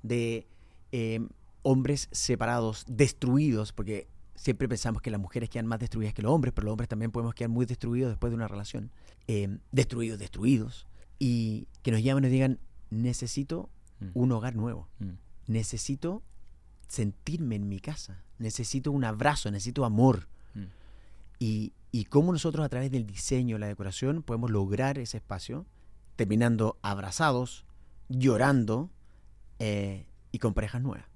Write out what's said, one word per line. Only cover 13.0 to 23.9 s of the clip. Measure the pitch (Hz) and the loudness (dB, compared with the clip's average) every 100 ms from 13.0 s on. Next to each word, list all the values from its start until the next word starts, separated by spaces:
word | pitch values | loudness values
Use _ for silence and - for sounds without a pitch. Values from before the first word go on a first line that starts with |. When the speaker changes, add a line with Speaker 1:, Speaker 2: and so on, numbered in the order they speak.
| 120 - 120 - 139 165 185 - - - | 0 -2 -4 -4 -4 -6 -8 -16 -20 -14
Speaker 2:
Mm. | 98 90 | -8 0
Speaker 1:
un | 123 | 2
hogar | 117 117 117 | 2 0 -2
nuevo. | 113 95 80 - | -4 -4 -10 -10
Speaker 2:
Mm. | 98 92 - - - | -10 -10 -16 -16 -2
Speaker 1:
Necesito | 110 107 113 - 139 165 202 - - - - - - - | -2 -2 -4 -4 -4 -4 -6 -10 -16 -16 -18 -20 -20 -12
sentirme | - 107 - - 160 143 107 | -2 -2 -2 -6 -4 -2 -2
en | 101 | -2
mi | 98 | -4
casa. | 117 151 - 90 - - | -6 -8 -8 -14 -16 -6
Necesito | 110 104 120 135 139 | -6 -4 -2 -2 0
un | 143 | 0
abrazo, | 120 107 143 143 107 | 0 2 2 2 0
necesito | 101 101 131 123 | -2 -2 0 2
amor". | 107 131 101 - - - 107 | 8 8 6 0 -16 -14 -10
Speaker 2:
Mm. | 95 - - - - - - - | -10 -12 -20 -20 -18 -18 -18 -4
Speaker 1:
Y, | 113 110 107 - - | -2 0 -2 -8 -6
y | 120 104 | -4 4
cómo | 143 170 | 6 6
nosotros | 170 170 156 147 | 2 0 0 -2
a | |
través | 123 135 | 0 0
del | 131 107 | 0 -2
diseño, | 98 - 131 123 110 | -6 0 2 2 0
la | 104 | -4
decoración, | 104 98 | -4 -6